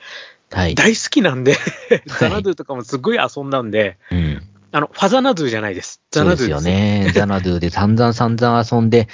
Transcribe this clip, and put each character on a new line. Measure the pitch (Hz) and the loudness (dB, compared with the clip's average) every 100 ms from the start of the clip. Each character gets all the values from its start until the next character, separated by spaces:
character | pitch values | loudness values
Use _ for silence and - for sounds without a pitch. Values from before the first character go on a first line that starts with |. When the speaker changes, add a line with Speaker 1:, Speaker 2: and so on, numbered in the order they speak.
| - - - _ _ | -14 -20 -20 _ _
Speaker 1:
は | 95 87 | -2 -2
い。 | 135 | 2
Speaker 2:
大 | 196 | 2
好 | 220 - | 2 0
き | 302 | 2
な | 180 | 2
ん | 131 | 2
で、 | 127 147 | 2 0
<laughs> | - - - | -2 -10 0
Speaker 1:
は | 233 | 0
い。 | 147 | 0
Speaker 2:
ザ | - 127 | -2 0
ナ | 202 | 0
ド | 196 | -4
ゥ | 170 | -6
と | 143 | -8
か | 127 | -10
も | |
す | 113 135 | -6 -4
ご | 139 233 | -2 0
い | |
遊 | 127 - | -2 -4
ん | 139 | -4
だ | 135 | -4
ん | 113 | -2
で、 | 107 101 90 - | 0 -2 -4 -6
Speaker 1:
う | 90 | -2
ん。 | 80 69 - _ _ 147 | -2 -4 -10 _ _ -4
Speaker 2:
あ | |
の、 | 147 | -4
フ | - | -2
ァ | 196 | 2
ザ | 254 | 2
ナ | 262 | 2
ド | 185 139 | 0 -2
ゥ | |
じ | 110 | -2
ゃ | |
な | 107 | -4
い | |
で | 87 | -8
す。 | - - _ | -12 -18 _
ザ | 151 92 | 0 2
ナ | 87 | 2
ド | |
ゥ | |
で | |
す。 | 113 | 0
Speaker 1:
そ | 73 | 0
う | |
で | |
す | 82 | 0
よ | |
ね。 | 95 104 104 98 | 2 2 2 2
Speaker 2:
<laughs> | 90 | 2
Speaker 1:
ザ | 101 | 0
ナ | 98 | 0
ド | 92 | 0
ゥ | 87 | -2
で | 85 | -2
散 | - 101 113 | 0 2 4
々 | 120 | 2
散 | 117 117 117 | 2 0 2
々 | 120 120 113 | 2 2 2
遊 | 120 | 2
ん | 113 | 4
で、 | 117 110 | 4 2